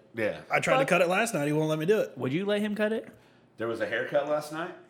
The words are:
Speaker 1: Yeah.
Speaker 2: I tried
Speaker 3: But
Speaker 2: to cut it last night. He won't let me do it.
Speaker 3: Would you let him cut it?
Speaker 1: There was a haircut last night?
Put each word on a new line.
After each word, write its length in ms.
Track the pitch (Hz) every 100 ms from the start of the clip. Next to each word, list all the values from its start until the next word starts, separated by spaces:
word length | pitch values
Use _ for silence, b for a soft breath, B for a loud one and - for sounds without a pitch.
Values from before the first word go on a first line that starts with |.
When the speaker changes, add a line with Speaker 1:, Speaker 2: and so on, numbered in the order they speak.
| - 113
Speaker 1:
Yeah. 200 | 104 78 -
Speaker 2:
I 120 | 151
tried 160 | 175 262
Speaker 3:
But 40 |
Speaker 2:
to 60 | 269
cut 140 | 180
it 60 | 175
last 260 | 185 226
night. 120 | 156 147
He 40 |
won't 160 | 151 156
let 80 | 156
me 80 | 160
do 120 | 214
it. 140 | - -
Speaker 3:
Would 160 | 127
you 120 | 156
let 160 | 202 208
him 160 | 208 208
cut 160 | 214
it? 160 | 226 - - b b b -
Speaker 1:
There 100 | 117
was 140 | 113
a 60 | 104
haircut 420 | 117 131 143 143
last 240 | 151 151
night? 180 | 160 180 - -